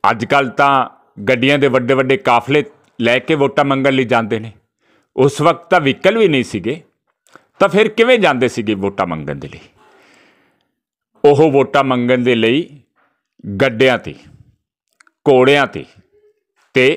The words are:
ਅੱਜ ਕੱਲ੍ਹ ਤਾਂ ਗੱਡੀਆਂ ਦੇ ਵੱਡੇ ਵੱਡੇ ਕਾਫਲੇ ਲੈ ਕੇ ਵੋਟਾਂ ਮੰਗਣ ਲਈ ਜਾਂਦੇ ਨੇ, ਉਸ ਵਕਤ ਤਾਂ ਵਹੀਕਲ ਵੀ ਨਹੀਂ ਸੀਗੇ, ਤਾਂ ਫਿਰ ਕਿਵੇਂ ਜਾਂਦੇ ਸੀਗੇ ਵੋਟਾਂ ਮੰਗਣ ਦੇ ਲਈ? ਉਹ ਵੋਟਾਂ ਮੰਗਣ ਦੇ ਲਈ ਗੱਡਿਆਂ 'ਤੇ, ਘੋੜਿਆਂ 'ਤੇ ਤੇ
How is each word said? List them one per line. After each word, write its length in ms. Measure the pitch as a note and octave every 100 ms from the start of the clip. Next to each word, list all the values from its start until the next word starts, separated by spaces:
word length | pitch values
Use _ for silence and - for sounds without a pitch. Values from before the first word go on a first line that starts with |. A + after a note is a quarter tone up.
| F#2+
ਅੱਜ 140 | A2+
ਕੱਲ੍ਹ 260 | A#2+ C#3+ C3+
ਤਾਂ 380 | G#2+ C#3 C#3 B2 _ _ -
ਗੱਡੀਆਂ 380 | G2+ B2+ C3 C#3+
ਦੇ 100 | C3+
ਵੱਡੇ 260 | B2+ A#2+
ਵੱਡੇ 220 | C3 C3 C3
ਕਾਫਲੇ 480 | - A#2+ B2 D3 C3 _ _ _
ਲੈ 200 | A#2 B2+
ਕੇ 160 | B2+
ਵੋਟਾਂ 300 | D#3 C#3 C#3
ਮੰਗਣ 280 | C#3 C3+ C3+
ਲਈ 120 | C3
ਜਾਂਦੇ 340 | B2 A#2+ A2 A2
ਨੇ, 140 | A2 - _ _ _ _ _ -
ਉਸ 240 | C#3 -
ਵਕਤ 280 | D3+ D#3+ -
ਤਾਂ 100 | F3+
ਵਹੀਕਲ 380 | C#3 C3 F#3 A3
ਵੀ 100 | G3+
ਨਹੀਂ 160 | C#3+
ਸੀਗੇ, 360 | A#2 G#2+ F#2+ D#3+ _ _ _ _ _ _ _ _
ਤਾਂ 80 | F#3+
ਫਿਰ 200 | F3+ A3
ਕਿਵੇਂ 300 | G#3+ A#3 B3
ਜਾਂਦੇ 300 | F3+ C3 B2
ਸੀਗੇ 260 | - G#2+
ਵੋਟਾਂ 320 | G2+ G2 G2 F#2
ਮੰਗਣ 280 | D#2+ C#2+
ਦੇ 140 | C#2+ C#2+
ਲਈ? 120 | - - _ _ _ _ _ _ _ _ _ _ _ _ _ _ _
ਉਹ 260 | D3 C#3+ D#3
ਵੋਟਾਂ 340 | C#3 C3 C#3+
ਮੰਗਣ 380 | C3 B2+ A#2+ B2+
ਦੇ 120 | B2
ਲਈ 480 | A#2 A2+ C3+ F3 C#3+ _ _ _ _ _ _
ਗੱਡਿਆਂ 540 | - G2 C3+ A2 C3 A#2+
'ਤੇ, 160 | - C#2 - _ _ _ _ _ _ _ _ _ -
ਘੋੜਿਆਂ 400 | C3 B2+ C#3+ C3+
'ਤੇ 180 | - - _ _ _ _ _ _ _ _
ਤੇ 120 | C3 B2+